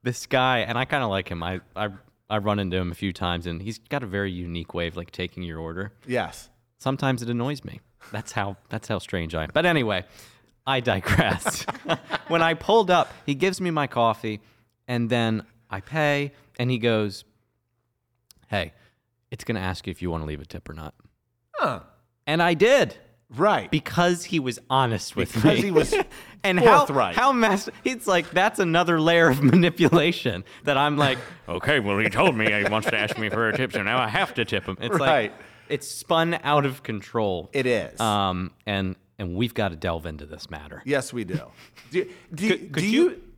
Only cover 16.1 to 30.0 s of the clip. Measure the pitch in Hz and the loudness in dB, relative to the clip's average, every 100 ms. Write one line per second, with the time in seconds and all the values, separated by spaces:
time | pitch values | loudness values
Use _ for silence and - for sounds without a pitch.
16.1 | 143 143 - _ _ 123 127 117 110 104 | 0 -2 -10 _ _ -2 0 2 2 0
17.1 | 98 - _ _ _ _ _ _ _ _ | -6 -18 _ _ _ _ _ _ _ _
18.1 | _ _ _ _ 101 80 _ _ _ _ | _ _ _ _ -4 -4 _ _ _ _
19.1 | _ _ - - 113 92 92 - 90 90 | _ _ -14 -6 -4 -4 -6 -8 -8 -6
20.1 | 82 78 73 71 - - 76 78 _ _ | -4 -6 -10 -12 -16 -14 -14 -16 _ _
21.1 | _ _ _ _ - - 117 - _ _ | _ _ _ _ -4 -4 -4 -12 _ _
22.1 | _ - 160 175 165 214 269 196 - _ | _ -4 0 2 4 4 4 2 -4 _
23.1 | _ _ 113 196 175 95 156 - - 175 | _ _ 0 2 2 0 -4 -2 2 2
24.1 | 175 - 170 131 117 _ 131 127 107 - | 2 -2 -2 -2 -8 _ 2 2 0 -4
25.1 | - 95 110 151 - 202 160 - 427 - | -4 -4 2 4 4 4 2 4 0 -2
26.1 | - - - 196 180 233 277 285 135 104 | -8 -20 -6 0 6 8 8 6 2 2
27.1 | 87 254 254 220 196 - - - 247 - | 2 2 4 2 2 -2 -6 -6 -4 0
28.1 | 180 160 180 202 214 180 165 170 165 160 | 0 2 0 0 2 2 2 4 4 4
29.1 | 170 165 135 139 180 170 160 160 170 | 6 6 6 6 8 6 6 4 6